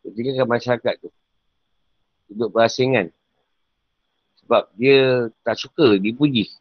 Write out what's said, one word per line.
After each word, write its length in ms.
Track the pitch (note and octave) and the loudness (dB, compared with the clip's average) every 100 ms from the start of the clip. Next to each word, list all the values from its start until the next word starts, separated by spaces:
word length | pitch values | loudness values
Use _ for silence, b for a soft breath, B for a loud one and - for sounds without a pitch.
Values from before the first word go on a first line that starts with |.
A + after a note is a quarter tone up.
Dia 80 | - G2+ | -14 -8
tinggalkan 320 | B2 C3 A#2+ | -6 -2 0
masyarakat 440 | A#2+ B2 A#2+ A#2+ - F2 | 0 -2 -4 -4 -8 -14
tu. 80 | _ _ _ _ _ _ _ _ _ _ _ _ | _ _ _ _ _ _ _ _ _ _ _ _
Duduk 160 | G#2 A2+ A2+ | -8 -4 0
berasingan. 560 | A2+ - B2+ B2+ E2+ _ _ _ _ _ _ _ _ _ _ _ _ _ | 0 0 0 0 -2 _ _ _ _ _ _ _ _ _ _ _ _ _
Sebab 320 | _ A2+ - | _ -2 -2
dia 560 | G2 C3 C3+ C3 B2+ A#2 _ - | -2 2 4 4 0 -2 _ -8
tak 160 | A2+ | -8
suka 400 | - - C#3 G2 | -8 2 4 4
dipuji. 480 | G#2 A#2+ D3 B2 F#2+ - | 0 -2 0 0 -4 -10